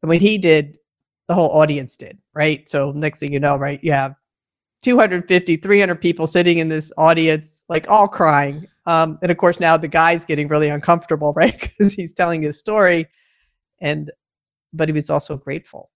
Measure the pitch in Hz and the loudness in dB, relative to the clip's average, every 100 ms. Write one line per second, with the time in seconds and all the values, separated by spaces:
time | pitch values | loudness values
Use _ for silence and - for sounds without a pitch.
0 | 160 170 196 214 180 156 147 - _ _ | 2 2 4 2 2 2 2 -14 _ _
1 | _ _ _ 175 160 156 156 143 131 - | _ _ _ 0 2 2 2 0 -8 -16
2 | - - _ 151 151 147 - 147 139 143 | -18 -20 _ -2 -2 -2 -4 -4 -4 -4
3 | 151 - 143 143 143 143 139 143 165 139 | -6 -6 -6 -2 0 -2 -4 -6 -2 -2
4 | 135 135 _ _ _ _ _ _ - 247 | -2 -10 _ _ _ _ _ _ 0 4
5 | 220 180 175 180 180 165 185 202 190 170 | 2 0 0 0 2 -4 2 2 2 0
6 | 175 170 160 180 175 170 160 156 156 - | -2 -2 0 2 2 2 0 -4 -6 0
7 | 160 165 160 156 156 - _ 165 165 214 | 2 4 2 -2 -6 -20 _ -6 2 2
8 | 202 - 170 143 143 143 180 _ - 165 | 2 2 2 2 0 -8 -16 _ -2 0
9 | 160 151 180 170 180 170 170 165 160 165 | 0 -2 -4 0 0 2 2 0 0 0
10 | 165 170 - 151 147 151 151 147 143 170 | 2 0 -2 -4 -2 0 0 -2 0 0
11 | - 156 151 147 196 - - _ 202 196 | 0 -4 -2 2 0 0 -12 _ 0 0
12 | 170 - 175 165 151 143 - 214 190 170 | -10 -4 -2 -2 -4 -6 -4 2 2 2
13 | 160 _ _ _ _ _ _ _ 151 151 | -4 _ _ _ _ _ _ _ -6 -6
14 | 151 - _ _ _ _ _ 160 160 151 | -8 -18 _ _ _ _ _ -4 -2 -2
15 | 143 147 - 139 - 147 _ - - | -2 -4 -4 -12 -10 -12 _ -20 -20